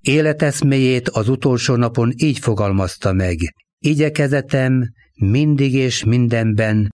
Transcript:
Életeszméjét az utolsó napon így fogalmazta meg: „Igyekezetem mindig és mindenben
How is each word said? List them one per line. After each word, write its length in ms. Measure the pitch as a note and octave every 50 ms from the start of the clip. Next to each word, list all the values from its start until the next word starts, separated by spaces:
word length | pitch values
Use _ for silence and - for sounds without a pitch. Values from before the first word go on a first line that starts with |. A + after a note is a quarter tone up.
Életeszméjét 1080 | _ - - D3+ D3+ D#3 D3+ D3+ E3 D3 C#3 - - C#3 C3+ C3+ C3 B2+ C3 B2 B2 -
az 200 | - A2 G#2+ A#2
utolsó 460 | C3 C3 - C#3 B2+ A#2 - - B2+
napon 360 | A#2+ A#2+ A#2 A#2+ B2+ A#2 A#2 A#2+
így 240 | A#2+ D#3 D3+ B2+ -
fogalmazta 720 | - B2 A2 G2+ G#2 G2+ F#2+ G2 F#2+ F#2 - - - G2+ F#2
meg: 240 | F#2+ F#2+ F2+ F2 D#2 E2+ D2+ _ _ _ _ _ _
„Igyekezetem 1120 | - C#3+ D#3 D3 D#3 D3 D3+ - D3 C3 C#3+ C#3 C3+ - - C3+ C3 C3 C3 B2+ B2 A#2 - _ _ _ _
mindig 600 | - G2+ G2 A2 C#3 D3+ D3+ D3 C3+ C#3 C3+ B2+
és 300 | C3+ C3 B2+ A#2+ - -
mindenben 840 | A2 A#2 B2 A#2+ A#2 A#2+ A2+ A2 A2 G#2+ G#2+ A2 G#2+ G#2+ G#2+ G#2 G2+ -